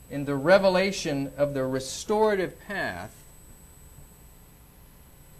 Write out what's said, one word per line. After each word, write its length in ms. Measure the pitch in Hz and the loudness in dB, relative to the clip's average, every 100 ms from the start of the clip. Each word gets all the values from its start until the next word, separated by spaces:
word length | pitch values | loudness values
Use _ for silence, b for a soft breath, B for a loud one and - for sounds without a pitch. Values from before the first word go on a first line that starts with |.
| - | -12
in 140 | 143 | -8
the 120 | 139 143 | -4 -2
revelation 960 | 139 196 190 185 196 190 170 139 139 139 | 6 6 6 2 0 -2 -4 -4 -4 -2
of 180 | 143 | -2
the 120 | 139 131 | 0 -2
restorative 920 | 131 131 - - 214 220 202 170 - | -4 -6 -8 -2 2 2 2 -2 -8
path 500 | - 196 135 90 95 - - - - - - - - - - - - - - - - - - - - - - - | -10 -6 -6 -6 -12 -16 -20 -20 -20 -20 -20 -20 -20 -20 -20 -20 -20 -20 -20 -20 -20 -20 -20 -20 -20 -20 -20 -20